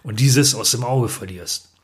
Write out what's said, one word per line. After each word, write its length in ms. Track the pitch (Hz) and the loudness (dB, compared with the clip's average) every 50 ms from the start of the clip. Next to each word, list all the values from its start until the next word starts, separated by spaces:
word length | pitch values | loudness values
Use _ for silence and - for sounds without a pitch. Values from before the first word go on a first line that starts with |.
und 180 | - 120 107 110 | -12 -8 -2 2
dieses 360 | 131 139 127 143 143 131 123 | 4 4 6 6 4 2 2
aus 160 | 110 - - | 0 -2 -2
dem 120 | - 117 120 | -2 -2 -2
Auge 240 | 120 131 131 120 107 | -2 0 0 0 0
verlierst. 640 | - - 104 92 95 87 87 - - - - _ _ _ | -2 -6 -10 -12 -12 -12 -10 -10 -10 -10 -10 _ _ _